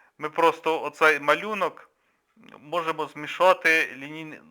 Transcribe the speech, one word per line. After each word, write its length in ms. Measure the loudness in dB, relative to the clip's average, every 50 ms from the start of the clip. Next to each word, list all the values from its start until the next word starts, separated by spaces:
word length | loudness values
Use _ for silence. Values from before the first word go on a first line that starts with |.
| _ _ _ _
Ми 120 | -10 -8
просто 520 | 0 2 2 2 2 2 -2 -4 -4 -2 -4
оцей 380 | -8 -2 4 4 4 4 4
малюнок 680 | 2 2 2 2 0 -6 -4 -4 -4 -4 -4 -8 -18 _ _ _ _ _ _ _ _ _ _ _ -20 -20 -20 -20
можемо 460 | -14 -6 -6 -4 -4 -4 -4 -4 -6
змішати 880 | -8 -8 -12 -12 -12 -2 2 4 4 4 4 2 2 2 2 0 -2 -6
лінійний, 440 | -12 -16 -14 -14 -14 -14 -16 -16 -20 -20 _